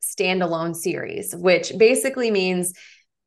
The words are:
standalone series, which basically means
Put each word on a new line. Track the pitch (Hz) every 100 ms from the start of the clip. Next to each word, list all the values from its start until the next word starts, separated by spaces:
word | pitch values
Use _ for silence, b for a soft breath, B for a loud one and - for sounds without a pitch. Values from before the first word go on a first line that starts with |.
standalone | - - 185 185 175 165 165 165
series, | 185 147 127 - - 175
which | 180 180 - 185
basically | 220 262 269 262 233
means | 202 185 180 180 B B B B _